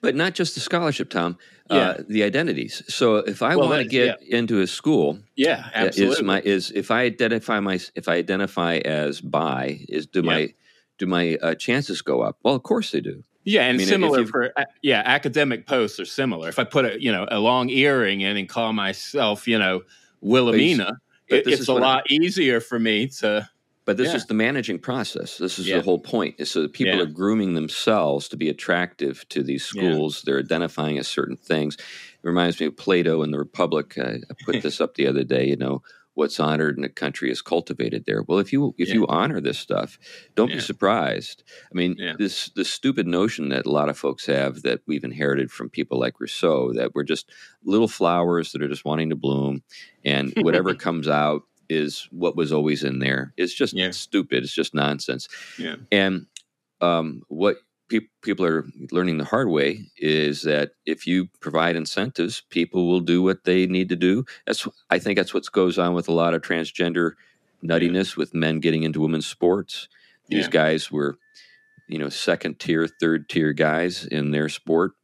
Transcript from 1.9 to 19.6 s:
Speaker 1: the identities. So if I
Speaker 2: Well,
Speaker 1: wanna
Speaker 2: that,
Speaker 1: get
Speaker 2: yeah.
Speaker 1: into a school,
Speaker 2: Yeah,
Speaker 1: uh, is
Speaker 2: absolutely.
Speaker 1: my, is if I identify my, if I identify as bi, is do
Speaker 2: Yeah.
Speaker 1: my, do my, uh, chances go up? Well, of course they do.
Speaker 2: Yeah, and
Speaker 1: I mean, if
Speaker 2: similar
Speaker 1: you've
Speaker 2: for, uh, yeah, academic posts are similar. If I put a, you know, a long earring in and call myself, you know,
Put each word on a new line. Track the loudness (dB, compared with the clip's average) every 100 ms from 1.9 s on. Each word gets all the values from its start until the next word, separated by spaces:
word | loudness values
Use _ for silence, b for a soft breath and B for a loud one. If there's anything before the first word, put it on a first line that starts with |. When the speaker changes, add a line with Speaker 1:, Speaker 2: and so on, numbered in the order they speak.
| 0 -2
Speaker 1:
the | 2
identities. | 2 2 0 -2 -4 -10 -10
So | 0 4 4
if | 2 -2
I | 2 4
Speaker 2:
Well, | 4
Speaker 1:
wanna | 2 2
Speaker 2:
that, |
Speaker 1:
get | 2 2 2
Speaker 2:
yeah. | -2 0
Speaker 1:
into | 2 2
a | 2
school, | 0 2 4 4 0 -10 0
Speaker 2:
Yeah, | 0 0 -4 -2
Speaker 1:
uh, |
is | 0
Speaker 2:
absolutely. | 2 2 4 2
Speaker 1:
my, | 0
is | 2 0 0 -6
if | 0
I | 2 2
identify | 2 0 0 0 -2
my, | 0 -2 -4 -10
if | -2
I | 0
identify | 0 0 -2 0 0 0 0
as | -2 -2 -4
bi, | -4 -2 0 -2 -4 -8 -6
is | -6 -4
do | -2
Speaker 2:
Yeah. | 2
Speaker 1:
my, | 2 0 _ b b b _
do | -2
my, | 0 2 0
uh, | 0 -2
chances | 0 -2 -2 -6
go | -2 0
up? | 0 0
Well, | 0
of | 0
course | 0 -2 0
they | -4
do. | -6 -12 -16 _ 0
Speaker 2:
Yeah, | 2
and | 4
Speaker 1:
I | 2
mean, |
if | 4
Speaker 2:
similar | 4 4 4
Speaker 1:
you've | 2
Speaker 2:
for, | 0 -2 -2
uh, | -6 _
yeah, | 2 2
academic | 4 2 2 0 0 0 0
posts | 0 0 -2
are | -10
similar. | -2 -2 -2 -4
If | -4
I | 0
put | 2 0
a, | 0
you | 0
know, | 0 0
a | 2
long | 2 2 2
earring | 2 4 4 2 0
in | 0 -2
and | -4
call | -2 -2
myself, | 0 -2 -4 -6 0 0 0 0
you |
know, | 2